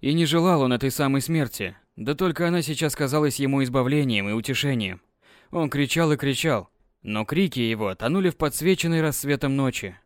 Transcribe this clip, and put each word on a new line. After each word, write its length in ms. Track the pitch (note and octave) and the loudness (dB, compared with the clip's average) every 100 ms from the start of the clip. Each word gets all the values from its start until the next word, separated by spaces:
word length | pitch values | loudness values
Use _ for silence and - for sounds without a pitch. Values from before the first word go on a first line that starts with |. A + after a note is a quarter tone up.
И 120 | C3 | 0
не 120 | D#3+ E3 | 2 2
желал 360 | E3 F3 E3+ | 4 4 4
он 120 | C3 | 2
этой 180 | B2 C3+ | 2 0
самой 300 | - C#3 C3+ | 0 0 0
смерти, 560 | C3 E3 C3 - F#2+ - _ - | 0 0 -2 -4 -8 -10 _ -10
да 180 | A2 | -6
только 340 | D3 F#3+ E3 E3+ | 0 0 0 0
она 140 | F3 | 0
сейчас 340 | D3 D3 D#3 - | -2 -2 -2 -2
казалась 440 | C#3+ D3+ D3+ C3 | 0 2 2 0
ему 240 | C#3 C#3 | 0 2
избавлением 640 | C3 C3 B2+ D3 C#3 G#2+ G2 | 2 2 2 2 2 0 0
и 60 | |
утешением. 680 | A2 A2+ B2 C#3+ B2+ G2+ F2+ _ _ _ - _ | -4 -2 -2 0 0 -2 -8 _ _ _ -20 _
Он 200 | E3+ D#3 | -2 -2
кричал 420 | C#3+ C#3+ E3 E3 | 0 0 2 2
и 60 | D3+ | 2
кричал, 520 | C#3 B2+ E3 B2 F2+ _ _ _ | 0 0 0 -2 -4 _ _ _
но 220 | - G#2+ | -6 -4
крики 380 | G#2+ D3 F#3+ - | -2 0 0 0
его 340 | A2+ A2 G#2 F#2 | -2 0 -2 -2
тонули 340 | A2+ F3 F#3 | -2 0 0
в 60 | - | 0
подсвеченной 680 | D3+ - D#3+ F#3+ E3+ E3 | -2 0 0 2 2 2
рассветом 540 | D#3+ C3 C#3 C#3 C#3+ C3+ | 0 -2 -2 -2 0 0
ночи. 420 | C3+ - G2 F2+ | 0 -2 -8 -14